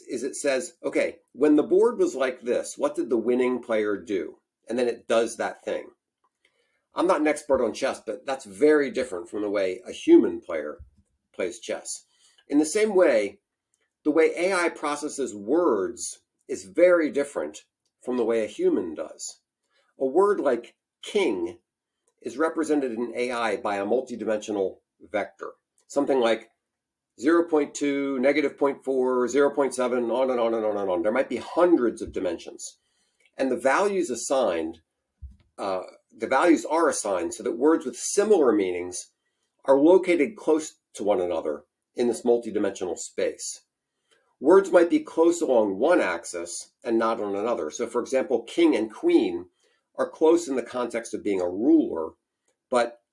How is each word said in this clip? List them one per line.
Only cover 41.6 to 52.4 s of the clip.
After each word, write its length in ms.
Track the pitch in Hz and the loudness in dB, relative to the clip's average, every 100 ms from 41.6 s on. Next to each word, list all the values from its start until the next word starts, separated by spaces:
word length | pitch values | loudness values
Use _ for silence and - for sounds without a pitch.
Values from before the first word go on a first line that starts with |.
| - _ _ - | -10 _ _ -2
in 120 | 120 | -2
this 160 | 113 | 0
multidimensional 720 | 123 120 113 104 101 98 90 82 | 2 2 0 -4 -2 -4 -8 -8
space. 640 | - - 87 - - - _ _ _ _ _ _ _ - | -10 -6 -4 -4 -10 -14 _ _ _ _ _ _ _ -4
Words 320 | 135 190 190 | 4 4 6
might 180 | 175 170 | 4 4
be 100 | 151 | 2
close 400 | - - 165 170 | 0 0 2 2
along 360 | 139 123 107 95 | 2 2 2 0
one 240 | 139 170 | 2 2
axis 720 | 98 85 - 87 82 - - _ | 0 -4 -8 -10 -10 -12 -16 _
and 140 | 120 113 | -4 0
not 240 | 113 113 | 0 -2
on 140 | 101 98 | -4 -4
another. 340 | 110 107 78 | -4 -4 -6
So, 160 | - 117 | -8 -6
for 160 | 123 | -4
example, 400 | 107 131 120 120 | -2 -2 -2 -4
king 340 | - - 170 123 | -2 2 4 4
and 160 | 110 | -2
queen 540 | - 170 170 104 87 - _ _ _ _ - | -2 2 4 2 -4 -10 _ _ _ _ -6
are 140 | 131 | -6
close 380 | - 160 170 135 | 2 4 4 2
in 80 | 131 | -4
the 80 | |
context 500 | - 127 117 117 - | -4 -4 -4 -6 -8
of 100 | 101 | -6
being 180 | 104 95 | -2 -2
a 80 | 90 | -2
ruler, 640 | 92 127 165 113 80 80 - _ _ | 0 4 4 4 -2 -8 -10 _ _